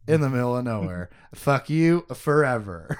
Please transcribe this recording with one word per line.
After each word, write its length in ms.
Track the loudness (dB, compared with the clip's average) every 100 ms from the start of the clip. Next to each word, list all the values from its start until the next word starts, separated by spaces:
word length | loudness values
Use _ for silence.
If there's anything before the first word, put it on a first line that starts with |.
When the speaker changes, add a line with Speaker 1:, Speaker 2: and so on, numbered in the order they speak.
| 0
Speaker 1:
in 140 | 2
the 100 | 2
middle 280 | 0 0 -2
of 80 | -2
nowhere. 440 | -4 -4 -8 -12 -16
Speaker 2:
<laughs> 120 | -20
Speaker 1:
Fuck 360 | -6 0 0 0
you 360 | 2 4 2 -2
forever. 840 | -8 2 2 4 0 -6 -12 -10 -10